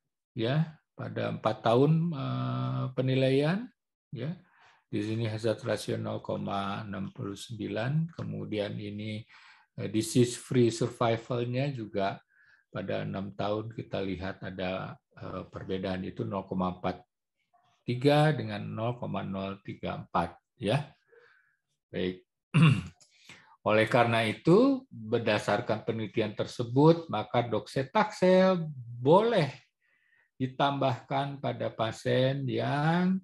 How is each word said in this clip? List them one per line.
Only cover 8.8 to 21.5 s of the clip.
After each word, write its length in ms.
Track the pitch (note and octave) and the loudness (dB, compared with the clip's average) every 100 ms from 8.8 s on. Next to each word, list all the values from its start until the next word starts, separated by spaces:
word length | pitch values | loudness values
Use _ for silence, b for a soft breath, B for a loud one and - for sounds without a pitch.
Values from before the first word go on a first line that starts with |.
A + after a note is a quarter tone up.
| G#2 G#2 A2 G#2+ - B B B B | -8 -8 -8 -8 -12 B B B B
eh, 160 | - G2 | -10 -4
disease 480 | A2 A2 B2+ A#2+ - | -2 2 4 4 2
free 320 | - B2+ A#2 | -2 4 4
survival-nya 1040 | A2+ B2 - A#2+ A2+ - A#2+ A#2+ B2 C#3+ | 2 -2 0 0 0 -2 -4 -2 -2 -2
juga 480 | B2 G#2+ G2 G2 - - b b b _ | -4 -6 -2 -2 -4 -12 b b b _
pada 400 | G#2+ G2 G#2 G#2 | -8 -4 -4 -4
enam 240 | G2 G2+ | -6 -6
tahun 400 | - G2+ G#2+ A2 | -4 -2 -2 -4
kita 320 | A2+ - G2 | -10 -8 -6
lihat 400 | G2 F2+ F#2+ - | -4 -4 -8 -10
ada, 480 | F#2+ F#2 F#2 F#2+ G2+ - _ - | -10 -6 -4 -4 -8 -12 _ -16
eh, 320 | G#2 F#2 F2 | -12 -10 -10
perbedaan 560 | F2 G2 F#2+ F#2+ F#2 | -12 -6 -4 -4 -4
itu 240 | F#2 - G#2+ | -6 -6 -6
nol 160 | G2 | -6
koma 320 | - F#2+ F#2 F2+ | -4 -2 -2 -2
empat 240 | F#2 - - _ _ _ _ _ _ _ | -6 -6 -10 _ _ _ _ _ _ _
tiga 560 | - B2 C#3 D3 D3+ B2+ | -6 0 4 6 4 2
dengan 320 | A2 G#2 G#2+ | -4 -6 -8
nol 320 | A2 A#2 B2 | -4 -4 -4
koma 240 | G2+ G2 | -6 -6
nol 400 | G2+ F#2+ G2 G2 | -6 -6 -6 -8
tiga 320 | - G2+ F#2 F#2 | -12 -10 -8 -8
empat, 400 | - F#2 E2+ - _ _ | -4 -2 -2 -6 _ _
ya. 320 | G2 C#3 - - b b b b b | -2 -2 -2 -14 b b b b b